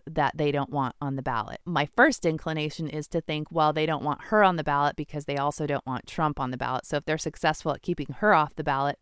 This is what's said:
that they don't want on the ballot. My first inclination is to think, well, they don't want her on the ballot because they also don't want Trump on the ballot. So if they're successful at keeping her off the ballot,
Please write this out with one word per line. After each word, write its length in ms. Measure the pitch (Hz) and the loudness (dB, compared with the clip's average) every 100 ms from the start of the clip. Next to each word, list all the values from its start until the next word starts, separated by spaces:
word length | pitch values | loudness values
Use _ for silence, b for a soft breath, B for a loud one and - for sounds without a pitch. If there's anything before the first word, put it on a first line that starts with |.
| - | -4
that 300 | 156 139 127 | 0 0 2
they 160 | 147 | 2
don't 180 | 143 135 | 0 0
want 240 | 143 127 - | -2 -2 -4
on 160 | 143 135 | -6 -4
the 60 | |
ballot. 400 | 131 117 104 - | -2 -4 -4 -8
My 220 | - 160 147 | -4 -2 0
first 400 | - 277 - 170 | 4 4 4 0
inclination 640 | 160 160 160 151 - 156 | -2 -2 -4 -4 -4 -6
is 180 | 151 151 | -6 -4
to 140 | 170 | -4
think, 280 | - 151 151 | -2 -4 -2
well, 220 | 165 151 | 2 2
they 140 | 151 156 | 2 0
don't 180 | 151 | 0
want 220 | 147 - - | -2 -6 2
her 180 | 214 | 6
on 140 | 190 170 | 6 4
the 60 | |
ballot 340 | 147 143 143 - | 0 2 2 0
because 260 | 147 151 | -8 -8
they 140 | 143 143 | -4 -2
also 280 | 143 - 147 | -2 -2 -2
don't 220 | 143 - | -2 -4
want 180 | 123 - | -8 -6
Trump 320 | - 156 143 | -2 -2 0
on 140 | 127 | -4
the 60 | 131 | -4
ballot. 280 | 123 127 - | -4 -4 -4
So 120 | 147 | -4
if 80 | 156 | -2
they're 120 | 156 | -4
successful 540 | 160 - 156 151 160 | -4 -2 -2 0 -2
at 100 | 127 | -4
keeping 320 | - 170 139 - | -4 -4 -6 0
her 160 | 214 | 4
off 220 | 165 151 - | 6 4 -2
the 100 | 151 | -2
ballot, 320 | 135 143 - | 0 0 -4